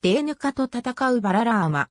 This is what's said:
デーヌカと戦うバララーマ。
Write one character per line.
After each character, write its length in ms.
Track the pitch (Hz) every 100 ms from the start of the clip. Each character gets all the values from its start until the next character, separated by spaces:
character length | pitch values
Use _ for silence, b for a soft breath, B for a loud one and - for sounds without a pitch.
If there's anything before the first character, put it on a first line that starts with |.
デ 180 | 185 214
ー 20 |
ヌ 140 | 302 302
カ 160 | 277
と 120 | 269
戦 480 | 262 240 247 247 269
う 80 | 247
バ 120 | 202
ラ 120 | 190
ラ 200 | 233 220
ー 40 | 170
マ。 200 | 147 139